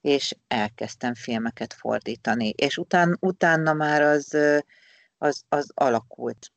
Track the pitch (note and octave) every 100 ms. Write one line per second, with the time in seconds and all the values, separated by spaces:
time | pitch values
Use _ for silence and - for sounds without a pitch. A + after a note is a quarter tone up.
0 | D3 C#3+ - - _ A#2+ G#2 - A2 -
1 | B2 A#2+ - A#2 A2+ - A#2+ - A#2 A2
2 | - A#2 - A2+ A2 - C#3+ - F3 F3+
3 | F3 F3 F#3 F#3 F3 D#3+ D#3+ D#3 D3+ D3+
4 | D3 D3 C#3 D3+ D3 D3 - _ _ _
5 | _ _ D3 C#3+ _ D3 C#3+ - C#3 A#2
6 | A#2 - A#2+ A#2 -